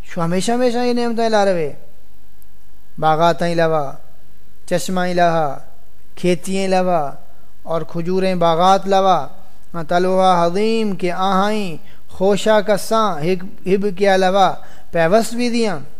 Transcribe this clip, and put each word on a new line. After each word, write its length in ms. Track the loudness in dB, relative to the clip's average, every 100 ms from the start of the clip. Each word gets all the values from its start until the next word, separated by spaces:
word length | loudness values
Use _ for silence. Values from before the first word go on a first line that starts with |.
شو 220 | -6 -2
ہمیشہ 280 | 0 0 0
ہمیشہ 260 | 0 0 0
اے 140 | 0
نعمتیں 360 | 0 0 0 2
لا 160 | 2
روے، 260 | 2 2 -2 -4 -6 -4 -6 -6 -6 -6 -6 -4 -4 -4 -4 -2
باغاتیں 560 | 0 4 2 2 0
لوا، 380 | 0 2 0 -2 -4 -6 -4 -6 -6 -6 -6 -2
چشمائیں 480 | -2 0 -2 0
لہا، 440 | 2 2 2 -2 -4 -4 -4 -4 -4 -4 -2
کھیتیاں 520 | 0 0 0 -2 0
لوا 420 | 0 2 0 -2 -4 -6 -4 -4 -6
اور 200 | -4 -4
کھجوریں 520 | -2 -4 -2 0 0
باغات 520 | 2 2 4 4 4 4
لوا، 400 | 2 4 2 0 -4 -4 -6 -4
ہاں، 100 | -4 0
تلوہا 580 | 0 2 2 4 4 2
عظیم 480 | 2 0 0 0 -2
کے 160 | -2
آہائیں 640 | -2 0 2 0 0 -2 -4 -4 -6 -6
خوشا 520 | 0 2 2 4 2
کساں 480 | 4 0 2 2 2 0
ہب، 240 | -2 -2 -2 -4 0
ہب 200 | 0 0 0
کیا 180 | 2 4
لوا 380 | 4 4 2 2 -6 -6 -4
پیوست 440 | 0 4 2 2
بھی 140 | -2 0
دیاں۔ 280 | 0 0 -2 -6 -6